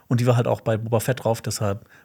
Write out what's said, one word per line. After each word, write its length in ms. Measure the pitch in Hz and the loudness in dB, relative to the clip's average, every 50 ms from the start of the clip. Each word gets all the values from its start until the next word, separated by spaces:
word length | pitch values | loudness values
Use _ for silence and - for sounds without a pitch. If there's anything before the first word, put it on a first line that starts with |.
| _ | _
und 140 | - 123 117 | -2 0 2
die 60 | 120 | 4
war 80 | 127 120 | 4 4
halt 100 | 127 117 | 4 2
auch 160 | 123 117 - | 0 -2 -2
bei 160 | - 117 113 | 0 -2 -2
Boba 220 | 104 113 113 120 107 | -2 0 0 -2 0
Fett 240 | - - 120 - - | 0 -2 -4 -2 -2
drauf, 180 | 113 113 - | -2 -2 -2
deshalb 440 | - 107 - - 110 101 101 - - _ - - | -4 -8 -6 -4 -2 -4 -4 -4 -8 _ -20 -20